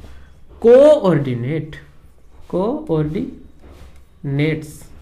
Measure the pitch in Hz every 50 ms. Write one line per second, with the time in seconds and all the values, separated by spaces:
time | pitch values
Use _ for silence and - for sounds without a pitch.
0 | - - - - - - - - - - - - - 226 240 262 285 302 302 277
1 | - 185 165 143 139 131 123 117 117 127 156 160 160 151 - - - - - -
2 | - - - - - - - - - - - 175 190 220 277 311 - - 160 156
3 | 151 151 156 196 - - - - - - - - - - - - - - - -
4 | - - _ _ - 143 139 143 147 156 156 156 - - - - - - - -